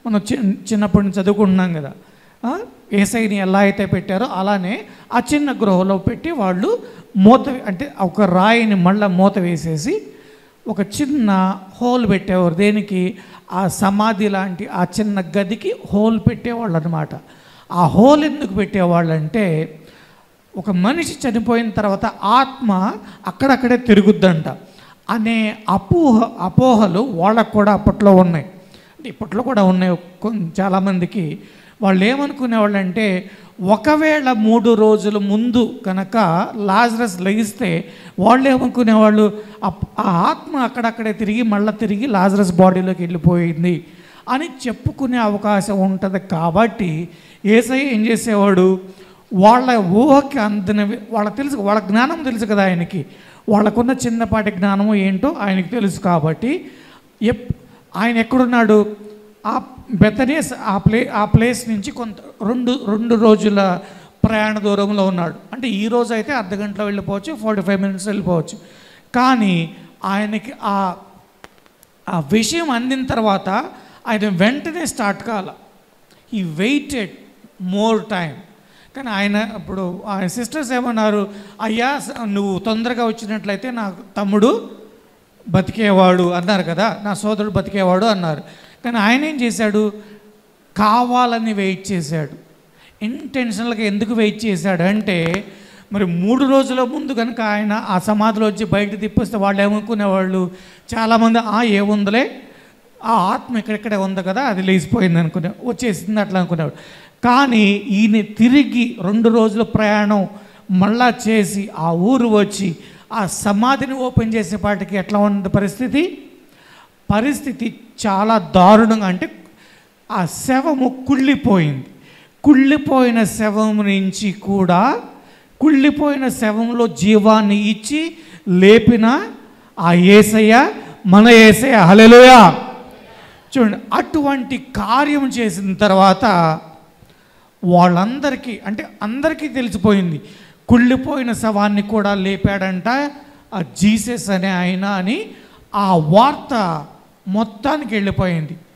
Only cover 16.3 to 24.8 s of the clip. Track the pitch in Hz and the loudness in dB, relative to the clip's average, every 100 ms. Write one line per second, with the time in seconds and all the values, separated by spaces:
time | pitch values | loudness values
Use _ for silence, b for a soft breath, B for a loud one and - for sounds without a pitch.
16.3 | 240 240 233 226 165 160 160 151 139 - | -4 -6 -6 -4 -4 -4 -6 -6 -10 -18
17.3 | b b b b 170 165 135 247 294 302 | b b b b 0 2 4 6 6 2
18.3 | 294 247 196 196 202 175 170 170 160 151 | -4 -6 -4 -4 -2 0 0 0 -2 -4
19.3 | 226 196 156 160 - b b b b b | -2 -2 -2 -6 -12 b b b b b
20.3 | _ _ - 196 180 196 320 320 - 262 | _ _ -10 -4 -2 0 -2 -6 -6 -4
21.3 | 226 226 233 233 202 208 196 220 - 196 | -4 0 -2 -2 -4 -2 -2 -4 -4 0
22.3 | 240 269 - 233 190 196 403 B B - | 0 0 -4 -2 0 -2 -4 B B -12
23.3 | - 269 254 247 240 247 208 196 175 185 | -2 0 2 2 0 4 4 6 4 2
24.3 | 160 156 - - B | 2 -4 -10 -16 B